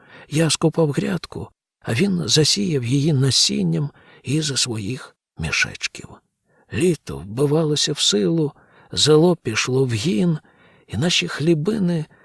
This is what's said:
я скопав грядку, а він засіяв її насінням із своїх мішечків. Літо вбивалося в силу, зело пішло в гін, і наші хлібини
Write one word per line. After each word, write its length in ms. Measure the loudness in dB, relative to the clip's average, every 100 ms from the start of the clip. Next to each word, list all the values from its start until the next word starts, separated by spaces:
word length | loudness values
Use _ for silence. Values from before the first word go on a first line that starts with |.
| _ -20 -6
я 200 | 0 0
скопав 420 | 2 0 2 0
грядку, 580 | 0 -2 -4 -6 -12 -12 _ _ _
а 120 | -4
він 340 | 0 0 0 2
засіяв 560 | 4 4 2 0 -2 0
її 280 | 0 2
насінням 760 | 2 2 2 0 0 0 0 -2 -8 -20 -16
із 300 | -4 -2 -2 -2
своїх 600 | -4 -4 -6 -8 -12 _ _ -10
мішечків. 720 | -6 -2 -4 -4 -10 -10 -18 -20 _ _ _ _ _
Літо 440 | -2 0 0 -6 -12
вбивалося 760 | -10 -2 0 2 0 0 -2
в 60 | 0
силу, 520 | 2 2 2 0 -2 -6 _ -20 -10
зело 440 | -2 4 6 6 2
пішло 500 | -2 -4 0 0 0
в 80 |
гін, 440 | 0 0 0 0 0 -6 _ _ _ _
і 100 | -2
наші 300 | 0 0 -2
хлібини 800 | -2 2 2 2 0 0 -2 -6 _